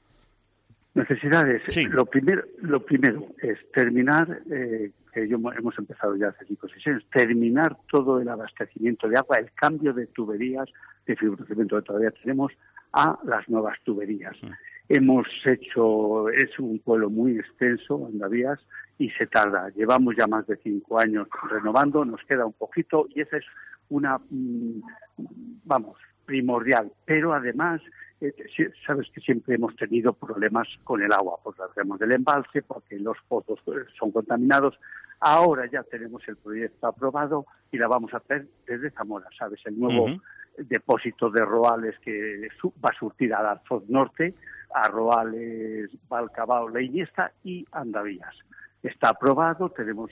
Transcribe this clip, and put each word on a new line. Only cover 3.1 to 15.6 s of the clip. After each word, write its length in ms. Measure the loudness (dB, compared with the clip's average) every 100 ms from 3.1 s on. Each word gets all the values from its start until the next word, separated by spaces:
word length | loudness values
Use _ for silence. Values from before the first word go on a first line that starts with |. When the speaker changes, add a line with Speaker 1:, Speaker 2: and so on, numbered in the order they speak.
| 2 -6 -8
Speaker 1:
es 180 | -6 -6 -4
terminar, 680 | 0 2 4 4 4 2 -2 -8
eh, 400 | -6 -4 -4 -6 -10 _
que 140 | -4 -2
yo 120 | -2
mo-, 140 | -2
hemos 240 | -6 -6 -6
empezado 380 | -10 -6 -4 0
ya 120 | -2
hace 160 | -4 -10
cinco 200 | -10 -12
o 40 |
seis 160 | -8 -4
años, 180 | -4 0
terminar 680 | 2 4 4 2 2 2 -2 0
todo 300 | 2 4 2
el 80 | 0
abastecimiento 800 | -6 -10 -10 -12 -4 -2 0 2
de 80 | 2
agua, 220 | 2 0
el 120 | 0
cambio 420 | 0 0 2 -2
de 120 | -2 -6
tuberías, 600 | -6 -6 -4 -4 -4 -8 -12 -20 -12 -6
de 100 | -2
fibrocemento 600 | -2 -2 -4 -2 0 -2
que 60 | -2
todavía 240 | 0 0
tenemos, 420 | -2 -4 -2 -2 -6 _ -20 -4
a 260 | 2 2 0
las 240 | -2 -4 0
nuevas 300 | -2 -2 -4
tuberías. 520 | -6 -4 -4 -8 -10 -16
Speaker 2:
Mm. 80 | -16 -16 -20 -10 2
Speaker 1:
Hemos 360 | 4 6 6 4 -2 2
hecho, 800 | 2